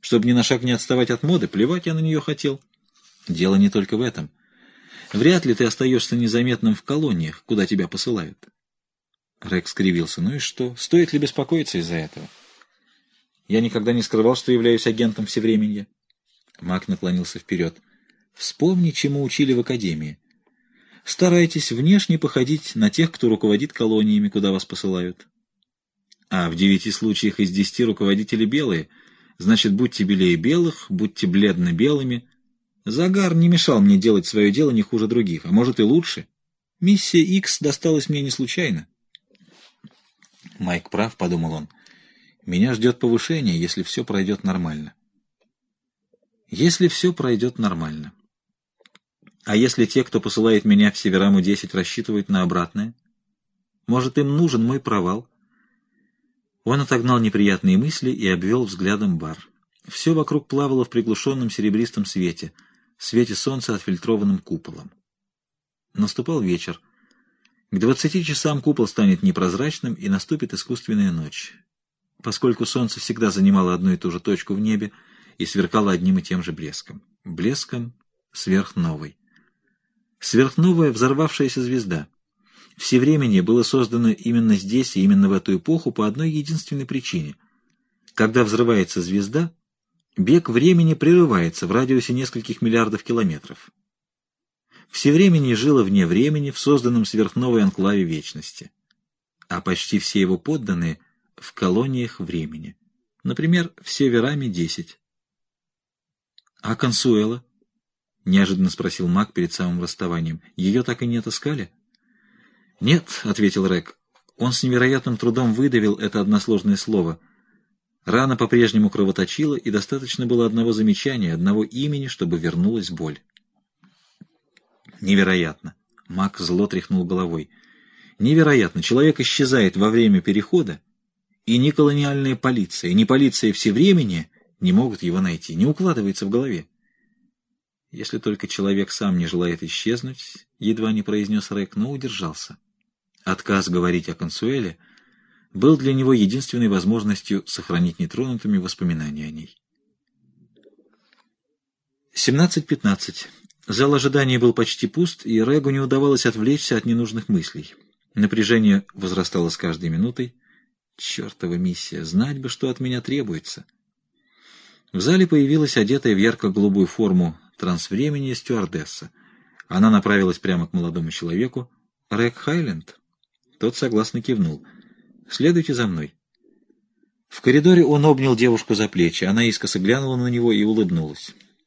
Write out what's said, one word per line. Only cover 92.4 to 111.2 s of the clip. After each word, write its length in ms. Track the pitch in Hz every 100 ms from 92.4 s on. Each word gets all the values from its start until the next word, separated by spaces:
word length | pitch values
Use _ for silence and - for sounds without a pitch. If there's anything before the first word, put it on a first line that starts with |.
| 107 107
миллиардов 400 | 117 117 110 104
километров. 680 | - 117 104 76 - - - _ _ _ _ _ _ _ _ _ _ _ _
Всевременье 640 | - 143 151 196 165 135 110
жило 260 | 135 139
вне 240 | 98 101 87
времени, 440 | 90 139 151 143
в 80 | -
созданном 460 | - 143 120 120
сверхновой 580 | 104 107 104 - 127 117
анклаве 420 | 101 95 98 101
вечности. 640 | 87 80 - 78 - - - _ _ _ _ _ _ _ _
А 120 | 87
почти 380 | - 90 - 104
все 220 | - 104
его 180 | 92 92
подданные 600 | - 151 107 87 82 78 _ _ _ _
в 160 | -
колониях 680 | - 92 95 135 127 117 -
времени. 560 | 87 85 78 78 82 - _ _ _ _
Например, 500 | - 123 160 175 170 _
в 80 | -
Севераме 580 | - 139 120 123 147 131
десять. 500 | 87 82 - - - _ _ _ _ _ _ _ _ _ _ _ _ _ _ _ _
«А 120 | - 117
Консуэла?» — 680 | 127 113 127 110 107 123 _ _ _ _ _ _ _ _
неожиданно 460 | - 95 95 95 92
спросил 380 | - 92 - 87
Мак 240 | 90 107
перед 200 | - 85
самым 300 | - 90 87
расставанием. 580 | 87 - 90 85 80 80 _ -
«Ее 260 | 92 113
так 200 | 123 117
и 40 | 120
не 120 |
отыскали?» 520 | 117